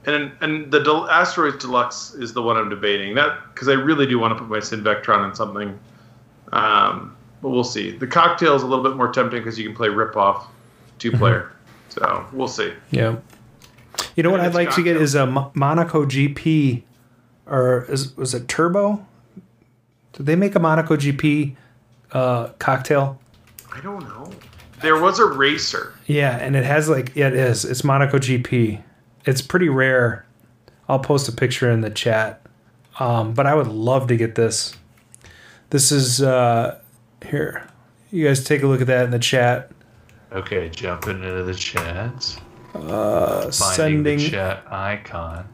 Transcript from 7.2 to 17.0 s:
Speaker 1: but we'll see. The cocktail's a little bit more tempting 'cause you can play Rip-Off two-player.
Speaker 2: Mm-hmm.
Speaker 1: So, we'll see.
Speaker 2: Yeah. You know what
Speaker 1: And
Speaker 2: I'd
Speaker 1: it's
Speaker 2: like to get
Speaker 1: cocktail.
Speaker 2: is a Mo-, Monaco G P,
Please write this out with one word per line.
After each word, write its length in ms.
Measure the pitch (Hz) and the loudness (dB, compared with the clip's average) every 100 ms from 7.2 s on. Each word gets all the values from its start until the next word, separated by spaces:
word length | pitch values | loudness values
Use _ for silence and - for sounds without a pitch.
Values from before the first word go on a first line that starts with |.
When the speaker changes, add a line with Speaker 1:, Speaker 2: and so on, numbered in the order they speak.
| - - | -20 -10
Speaker 1:
but 80 | 135 | -4
we'll 140 | 123 | -2
see. 280 | 117 - 98 | -2 -4 -8
The 140 | 101 131 | -8 -2
cocktail's 560 | 170 170 - 165 139 | 2 2 4 4 4
a 40 | 127 | 2
little 180 | 131 | 0
bit 120 | 131 131 | 0 0
more 120 | 123 | -2
tempting 300 | 127 117 120 | 0 -2 -2
'cause 160 | 113 110 | -6 -8
you 80 | 107 | -8
can 80 | 107 | -2
play 120 | 113 | -2
Rip-Off 580 | 107 110 107 98 98 - - - _ - - | 0 -2 2 2 2 -6 -20 -20 _ -20 -6
two-player. 520 | 120 120 98 90 - - _ - - | -2 2 2 2 -2 -18 _ -20 -14
Speaker 2:
Mm-hmm. 100 | - | -4
Speaker 1:
So, 220 | 90 90 - | -2 -2 -6
we'll 160 | 131 127 | -8 -6
see. 240 | - 101 - - | -4 -6 -6 -4
Speaker 2:
Yeah. 260 | 131 113 117 - - - - - - - - - - | 0 0 -2 -10 -20 -20 -20 -20 -20 -16 -12 -8 0
You 60 | |
know 80 | 165 | 2
what 100 | 190 | 2
Speaker 1:
And 60 | 175 | 2
Speaker 2:
I'd 20 | |
Speaker 1:
it's 60 | 175 | 0
Speaker 2:
like 140 | 170 139 | 2 2
to 60 | |
get 100 | 170 | 2
Speaker 1:
cocktail. 80 | 165 | 2
Speaker 2:
is 120 | 151 | 2
a 120 | 143 131 | 2 2
Mo-, 240 | 131 135 | 0 -2
Monaco 500 | - 139 160 170 160 139 | 0 2 2 2 0 0
G 220 | 131 143 | 2 0
P, 560 | 139 160 156 139 120 - _ | 0 2 4 2 0 -8 _